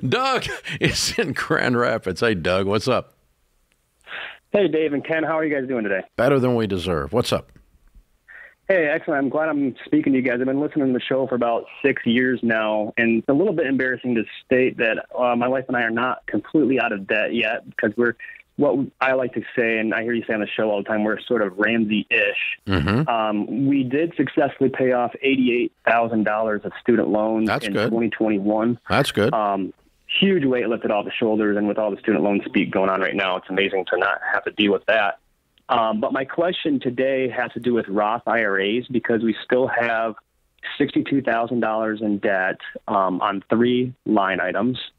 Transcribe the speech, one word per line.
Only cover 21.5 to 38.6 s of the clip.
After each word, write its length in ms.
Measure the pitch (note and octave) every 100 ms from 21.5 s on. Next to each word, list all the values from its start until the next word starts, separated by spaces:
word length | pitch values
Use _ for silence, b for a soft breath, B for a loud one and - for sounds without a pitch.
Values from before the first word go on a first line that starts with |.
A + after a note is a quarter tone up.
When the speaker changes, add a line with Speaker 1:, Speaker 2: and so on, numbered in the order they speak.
| F#2
Speaker 2:
Ramsey-ish. 1000 | G#2 A#2 G#2+ G#2+ - A2+ G2+ - - - -
Speaker 1:
Mm-hmm. 420 | F#2 D2+ A2+ D3+
Speaker 2:
Um, 580 | A#2 G#2+ G#2 G2+ A2 C#3
we 160 | C#3+
did 300 | B2+ C#3 E3+ -
successfully 540 | C3+ - C#3+ - C3+
pay 220 | - C3
off 220 | B2 A#2+ -
eighty-eight 500 | C3+ C3 B2 A#2+ - _ -
thousand 400 | A2+ A#2 A#2 G#2+
dollars 360 | G#2+ A2+ G#2
of 80 | F#2+ -
student 300 | - A2+ C#2+
loans 380 | G#2 G#2+ A2+ A2
Speaker 1:
That's 180 | B2 A2+
Speaker 2:
in 80 |
Speaker 1:
good. 160 | G2 A2+
Speaker 2:
twenty 200 | A#2 A#2
twenty-one. 680 | - A2 G#2 G2+ A2 A2+ A#2 -
Speaker 1:
That's 220 | G2+ C#3
good. 220 | - G#2+
Speaker 2:
Um, 400 | A2+ G#2 G2 F#2 - _ _ - -
huge 260 | G3 F#3 C3+
weight 220 | B2 G#2+
lifted 240 | A#2 A#2
off 140 | G#2 G2+
the 60 |
shoulders, 460 | - A2+ G#2+ G#2+ G2+
and 100 | G#2
with 120 | G#2
all 100 | G#2+
the 60 | G2
student 220 | - G2+
loan 180 | G2+ G2+ -
speak 260 | G#2 E2+
going 180 | G2+ F#2+
on 120 | F#2+
right 140 | F#2 G2
now, 220 | F#2+ F#2
it's 120 | -
amazing 360 | F#2+ G2 F#2+ F2+
to 60 | F2+
not 220 | F#2+ - -
have 120 | G2+
to 80 | -
deal 200 | - G#2
with 120 | F#2+ -
that. 320 | A2 G2+ - _ _ _ _ -
Um, 320 | B2 A2 G#2+
but 100 | A2
my 140 | C3+ C3+
question 560 | - E3+ F3+ E3 C3+
today 480 | B2+ B2 C3 C3+ B2+
has 220 | A2+ A#2
to 60 | A#2
do 120 | A#2+
with 140 | A#2 G#2
Roth 360 | G2 G#2 A#2 A2+
I 160 | A#2
R 160 | G#2+
As 260 | G2